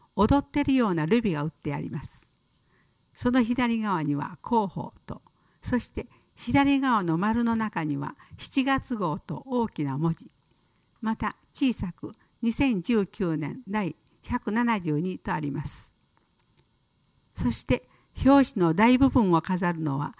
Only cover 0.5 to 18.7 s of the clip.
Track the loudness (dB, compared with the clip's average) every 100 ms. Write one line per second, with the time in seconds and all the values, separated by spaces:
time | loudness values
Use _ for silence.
0.5 | -2 2 2 2 2 2 2 2 -2 -4
1.5 | -6 -8 -6 -6 -10 -12 -20 _ _ _
2.5 | _ _ _ _ _ _ -4 0 2 2
3.5 | 0 0 0 0 -2 0 -2 -4 -10 -2
4.5 | 0 0 -6 -12 -14 -16 -16 _ _ _
5.5 | _ -4 -4 -4 -12 -12 _ _ -16 -2
6.5 | 2 4 4 2 2 2 0 0 0 0
7.5 | -2 -4 -4 -4 -4 -6 -12 -20 -16 -6
8.5 | -2 0 0 -2 -4 -4 -4 -6 -10 -6
9.5 | -4 -4 -4 -4 -2 -2 -2 -8 _ _
10.5 | _ _ _ _ -10 -6 -4 -4 -6 _
11.5 | -2 0 0 -6 -8 -14 -14 _ -6 -2
12.5 | 0 0 0 0 0 0 -2 -2 -2 -4
13.5 | -8 -6 -4 -4 -8 _ _ -8 -6 -2
14.5 | -2 0 0 0 -2 -2 -6 -6 -4 -4
15.5 | -6 -8 -12 -20 _ _ _ _ _ _
16.5 | _ _ _ _ _ _ _ _ -4 -2
17.5 | -2 -2 -2 -2 _ _ 0 6 6 6
18.5 | 2 2